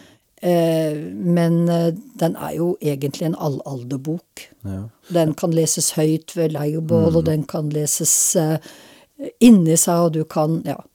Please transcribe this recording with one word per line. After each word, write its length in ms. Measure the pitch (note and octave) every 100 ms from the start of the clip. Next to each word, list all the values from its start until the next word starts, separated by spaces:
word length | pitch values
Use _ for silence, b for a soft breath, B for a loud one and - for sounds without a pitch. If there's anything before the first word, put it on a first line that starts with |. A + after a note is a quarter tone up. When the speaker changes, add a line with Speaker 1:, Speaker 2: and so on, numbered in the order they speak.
| B B B _
Speaker 1:
Eh, 520 | F3+ F3 E3 D#3+ D#3 D3+ E3
men, 560 | G3 F3+ E3+ E3+ E3+ E3+
eh, 220 | E3+ E3+ E3 - -
den 200 | E3+ -
er 180 | D3+ D3+
jo 140 | F3 F#3
egentlig 460 | D3 C#3 C#3+ - D#3+
en 80 | E3
allalderbok. 1120 | D#3 C3+ - C3+ A#2+ C3+ C3+ E3+ - - - _
Speaker 2:
Ja. 200 | G2+ F#2+ A2 - -
Speaker 1:
Den 220 | F3 D#3+
kan 180 | D3 F3+
leses 400 | E3 D#3 - D3
høyt 400 | - D#3 D#3 -
ved 180 | F3 D#3+
leirbål, 560 | D3+ D3 D#3 D#3+ E3 E3
Speaker 2:
Mm. 40 | E3
Speaker 1:
og 80 | D#3+
den 160 | D#3
kan 240 | D3 E3+ D3+
leses, 640 | D3 D3 - D#3+ - - F#3+
eh, 200 | D#3 D#3+ B B B B B _ C#4+ -
inni 340 | A#3+ G#3+ D#3+ E3
seg, 300 | - E3+ F3
og 60 |
du 100 | D#3
kan, 380 | D#3 - D#3 E3
ja, 120 | F3+ - -